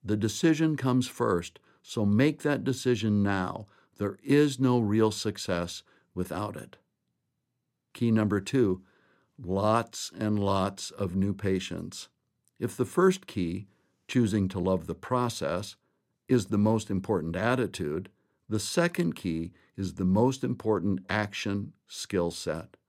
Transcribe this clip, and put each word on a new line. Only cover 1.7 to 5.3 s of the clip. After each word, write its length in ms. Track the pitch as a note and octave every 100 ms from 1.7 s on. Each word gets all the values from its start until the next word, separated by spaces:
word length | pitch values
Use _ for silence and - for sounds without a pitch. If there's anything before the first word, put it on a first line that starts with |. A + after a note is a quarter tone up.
| _
so 240 | - - G#2
make 380 | G#2 C#3+ D3+
that 200 | D3+ C#3+
decision 600 | B2+ B2+ B2+ A#2 A2 G#2
now. 420 | G2+ G2 F#2 F#2+ G#2+ _ _ _
There 220 | G2+ -
is 360 | - C#3+ D3 B2+
no 200 | C3 B2
real 300 | G#2+ G#2+ A2
success 720 | G#2 G#2+